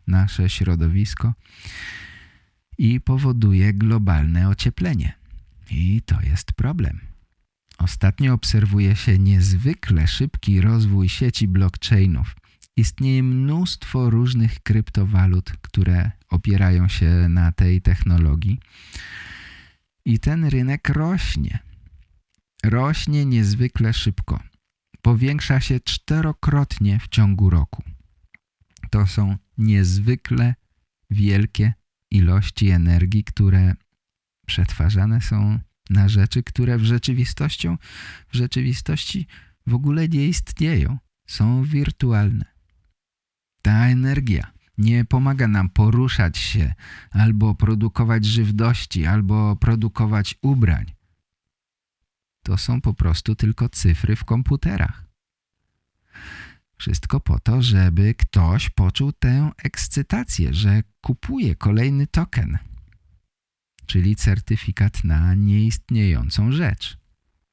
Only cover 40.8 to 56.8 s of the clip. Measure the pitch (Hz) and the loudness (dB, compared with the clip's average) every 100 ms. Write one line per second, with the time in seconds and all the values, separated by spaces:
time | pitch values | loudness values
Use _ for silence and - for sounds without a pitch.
40.8 | 67 135 - _ - - 110 127 143 143 | -2 -4 -10 _ -10 -2 0 0 0 -2
41.8 | 151 - 127 107 101 113 - _ _ _ | -2 -2 0 2 0 -2 -6 _ _ _
42.8 | _ _ _ _ _ _ _ _ 101 107 | _ _ _ _ _ _ _ _ 0 2
43.8 | 123 123 131 139 123 82 - _ _ - | 2 2 0 -2 -2 -2 -4 _ _ -2
44.8 | 107 120 117 127 135 135 117 104 92 - | 2 2 2 0 0 0 0 0 0 2
45.8 | 107 120 127 - 87 - - 110 71 - | 4 4 0 0 -2 -2 -4 -2 -2 -4
46.8 | - - - 98 110 107 107 101 110 107 | -12 -20 -4 2 2 4 0 2 0 0
47.8 | 107 - 113 113 104 117 107 104 117 120 | -2 0 0 2 2 0 0 0 0 -2
48.8 | - - 78 107 98 107 107 101 - 113 | -4 -4 0 0 2 0 0 0 0 0
49.8 | 110 - 110 107 101 - 135 135 101 78 | -2 -2 -2 -2 -4 -4 -2 2 2 0
50.8 | - - _ _ _ _ _ _ _ _ | -4 -14 _ _ _ _ _ _ _ _
51.8 | _ _ _ _ _ _ - 95 - 123 | _ _ _ _ _ _ -4 -4 -2 -2
52.8 | - - 87 82 - 107 107 - 117 - | -2 0 0 0 -2 -2 -2 0 -4 0
53.8 | 92 80 - 110 - 113 - 143 - 98 | 0 2 0 -2 -2 -2 0 -2 -2 -2
54.8 | - - - _ _ _ _ _ _ _ | -4 -6 -20 _ _ _ _ _ _ _
55.8 | _ _ _ - - - - - _ - | _ _ _ -20 -20 -20 -20 -20 _ -12